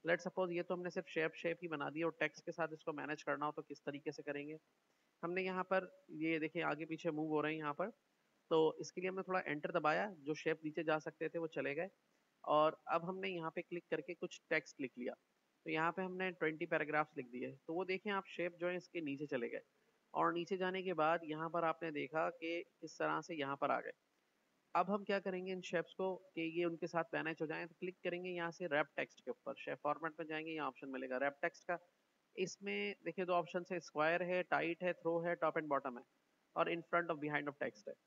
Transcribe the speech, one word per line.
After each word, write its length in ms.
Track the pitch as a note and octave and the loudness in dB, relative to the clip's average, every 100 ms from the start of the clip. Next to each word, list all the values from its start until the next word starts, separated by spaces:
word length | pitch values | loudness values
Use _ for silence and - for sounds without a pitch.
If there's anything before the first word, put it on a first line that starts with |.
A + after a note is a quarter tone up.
Let's 180 | D#3+ F3+ | 2 2
suppose 300 | F#3 - F#3 | 2 0 0
ये 100 | F3 | 0
तो 120 | F3 | -2
हमने 160 | F#3 F3+ | -2 -2
सिर्फ 160 | F3+ F3 | -4 -4
shape, 260 | E3 D#3+ | 0 0
shape 260 | - E3+ E3 | 0 -4 -2
ही 60 | E3+ | -4
बना 220 | D3+ C#3+ | -4 -4
दी 120 | D3 | 0
और 140 | E3 D#3 | -2 0
text 240 | D#3 - | -2 -2
के 80 | - | -10
साथ 160 | E3+ D#3+ | -2 -4
इसको 200 | D#3 - | -2 -6
manage 300 | D3 C#3 D3+ | -6 -4 -4
करना 240 | - C#3+ D3 | -2 0 0
हो 60 | |
तो 100 | D3 | -2
किस 180 | D3 C#3+ | -10 -8
तरीके 320 | - C#3+ D3 | -6 -4 -6
से 100 | D3+ | -6
करेंगे? 340 | D3 C#3+ D3 D#3 _ _ _ _ _ _ | -6 -6 -6 -10 _ _ _ _ _ _
हमने 200 | E3+ F3+ | -4 -2
यहाँ 220 | F#3 F#3 | 0 -2
पर, 400 | F3+ F#3+ F3+ - - | 2 2 0 -16 -14
ये 280 | D#3 D#3+ D#3+ | -2 0 2
देखिए 240 | D3+ E3+ | 0 0
आगे 220 | D3+ D3 | 0 0
पीछे 260 | D#3+ D#3+ E3+ | -4 -2 -2
move 180 | D3+ D#3 | 0 2
हो 120 | D3+ | 2
रहे 120 | D3+ | 2
हैं 60 | D#3 | 0
यहाँ 160 | D3+ | -2
पर, 160 | D3 F#3+ - _ _ _ _ _ | -2 -4 -6 _ _ _ _ _
तो 260 | D#3+ D#3+ - | 6 6 4
इसके 200 | D#3 - | -8 -4
लिए 100 | F#3 | -2
हमने 120 | F#3+ | -2
थोड़ा 180 | F#3 F#3 - | 0 0 0
enter 260 | D3 E3+ | -2 0
दबाया, 380 | D#3+ D3+ E3 G#3 E3+ | 2 4 4 2 -4
जो 160 | C#3 | -4
shape 260 | D3+ - D#3 | 0 0 0
नीचे 200 | D#3 D3+ | -2 -2
जा 140 | D#3+ D#3 | 2 2
सकते 300 | D#3 - D#3+ | 0 -4 -4
थे 100 | E3+ | -2
वो 80 | D#3+ | -2
चले 280 | D3+ C#3 | -2 -2
गए 140 | C#3+ F#3 _ _ _ _ _ | -2 -4 _ _ _ _ _
और 380 | - D3+ D#3 D#3 - | 4 8 8 4 0
अब 160 | E3+ | 0
हमने 240 | E3+ F#3+ G3 | 0 -4 -4
यहाँ 220 | F3+ D#3+ | -2 -4
पे 120 | F3+ | -4
click 220 | - F3 _ | -6 -8 _
करके 240 | D#3 D#3 | -4 -2
कुछ 260 | E3+ F3 - _ | -6 -6 -8 _
text 300 | D#3+ - - | 0 0 -6
लिख 120 | C3 - | -6 -4
लिया। 160 | - - _ _ _ _ - | -6 -6 _ _ _ _ -2
तो 40 | |
यहाँ 220 | D#3+ E3 | 2 2
पे 100 | E3+ | 2
हमने 280 | F#3 F#3 F#3 | -4 0 -2
twenty 360 | F3 D#3+ D#3 E3+ | 2 0 0 0
paragraphs 500 | E3 D3+ D3+ D3+ - | 0 2 2 0 -2
लिख 100 | B2 | -8
दिए, 260 | B2 B2+ C3+ - | -6 -6 -8 -4
तो 80 | |
वो 100 | E3 | -4
देखें 260 | F#3 F#3 G#3 | 0 -2 0
आप 140 | G3 F#3 | -2 -2
shape 300 | - F3 F3 | -4 -4 -2
जो 80 | F3 | -2
है 80 | F3+ | -2
इसके 240 | - E3+ | -4 -6
नीचे 260 | D3+ C#3 D3 | -4 -4 -2
चले 220 | C3+ A#2 | -2 -2
गए 120 | A2+ - _ _ _ _ | -6 -10 _ _ _ _
और 180 | D3+ E3 | 2 2
नीचे 220 | E3+ E3+ F#3+ | 2 -2 0
जाने 260 | F#3 F#3 | 0 0
के 100 | F#3 | -2
बाद 280 | E3 D#3 E3+ | 4 4 4
यहाँ 240 | E3 D#3 E3 | 2 -4 0
पर 140 | E3+ | 2
आपने 260 | E3 D#3+ E3 | 2 2 -2
देखा 400 | D3 C#3 D#3 F3 | -2 -2 0 0
कि 320 | E3+ E3 E3+ - _ | -2 -4 -4 -6 _
किस 180 | D#3+ - | -14 -2
तरह 220 | D#3 D#3 | 0 0
से 140 | D#3 | -2
यहाँ 220 | E3 C#3 C#3 | -4 -2 0
पर 140 | C#3 | 2
आ 100 | B2 | 2
गए। 120 | A2 - _ _ _ _ _ _ _ | 0 -12 _ _ _ _ _ _ _
अब 160 | E3+ F3+ | 2 2
हम 140 | G#3 | 0
क्या 140 | G3+ G3 | 2 0
करेंगे 340 | F#3+ F#3 F#3 | 0 -4 -2
इन 80 | F#3 | -4
शेप्स 340 | F3 F3 E3 | 0 0 -2
को 200 | - F#3+ F3+ | -2 -2 -2
कि 240 | - - E3 E3 | -6 -4 -2 2
ये 60 | |
उनके 220 | F3 E3 E3+ | 0 0 -2
साथ 180 | E3+ E3 | 0 0
मैनेज 220 | D3+ D3+ D#3+ | 0 -2 -2
हो 60 | D#3 | -4
जाएं, 200 | D#3+ E3+ | -4 -8
तो 80 | E3+ | -8
क्लिक 160 | F3+ F3+ | -10 -4
करेंगे 260 | F3+ F3 F3+ | -4 -4 -4
यहाँ 200 | F3 E3+ | -2 -4
से 160 | E3 F3 | -4 0
रैप 200 | D3 D#3 - | 2 2 -2
टेक्स्ट 240 | C#3 - | -6 -6
के 100 | - | -8
ऊपर, 240 | A#2+ - | -8 -6
शेप 240 | B2 - C#3 | -8 -8 -4
फॉर्मेट 300 | D3 D3 D#3+ D#3 | -2 -2 -4 -6
में 60 | D#3 | -6
जाएंगे, 260 | D#3 D#3+ | -6 -4
यहाँ 160 | D#3+ C#3 | -4 -4
ऑप्शन 200 | B2+ C#3 | -6 -8
मिलेगा 280 | C3 C3 B2+ | -6 -2 0
रैप 220 | C#3+ C#3 | 0 0
टेक्स्ट 220 | E3+ - | -4 -4
का। 140 | - F3 - _ _ _ _ - | -6 -6 -6 _ _ _ _ -4
इसमें 580 | F#3 - G3 G3+ G3+ - | -4 -4 -4 -2 -4 -4
देखिए 200 | - E3 | -6 -4
दो 80 | F3+ | 2
ऑप्शन 320 | F3 E3+ F#3 F3 | 2 2 -4 -2
है, 80 | F3+ | -6
स्क्वायर 420 | - D3 D#3 F3 | -4 2 4 4
है, 200 | F3 F3+ | 2 0
टाइट 400 | F3 C#3+ D#3+ E3+ | 2 2 2 0
है, 100 | F3+ | -2
थ्रो 280 | F3 E3 E3+ | 0 0 2
है, 160 | E3+ E3+ | 2 2
top 180 | D#3+ | 2
and 140 | D#3+ D#3 | 2 2
bottom 280 | C#3 C3+ A#2+ | 0 0 -8
है 60 | - _ _ _ _ - | -14 _ _ _ _ 0
और 140 | E3 | 2
in 120 | E3+ | 0
front 280 | E3 E3+ E3+ | 2 2 2
of 100 | D#3+ | 0
behind 240 | D3 C#3+ D3 | 0 0 -2
of 40 | C#3 | -2
text 260 | C3 - - | -4 -4 -14
है। 60 | - | -14